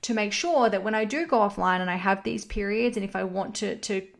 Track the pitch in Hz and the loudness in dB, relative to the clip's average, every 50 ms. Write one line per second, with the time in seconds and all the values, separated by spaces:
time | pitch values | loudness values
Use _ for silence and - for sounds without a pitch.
0 | - - 233 220 214 202 202 - - 349 339 277 240 220 202 190 190 214 220 220 | -4 -2 0 0 0 0 -2 -2 0 2 4 4 4 4 4 2 0 0 0 0
1 | 220 214 262 311 339 311 269 226 208 202 202 196 180 185 185 185 185 180 180 180 | 0 0 0 -2 0 2 4 4 4 2 2 0 2 2 2 2 0 0 -2 0
2 | 180 196 196 196 - 226 233 214 - - - 214 202 202 208 220 240 240 240 220 | 2 2 0 2 0 -4 -4 -4 -6 -6 -6 -4 -2 -2 0 0 0 0 0 -2
3 | 196 196 - 190 190 185 185 196 196 - 208 - 214 196 - - - - 202 190 | -6 -4 -4 -4 -4 -4 -4 -4 -6 -4 -6 -4 -4 -4 -4 -6 -4 -4 -4 -4
4 | 190 - - | -4 -6 -16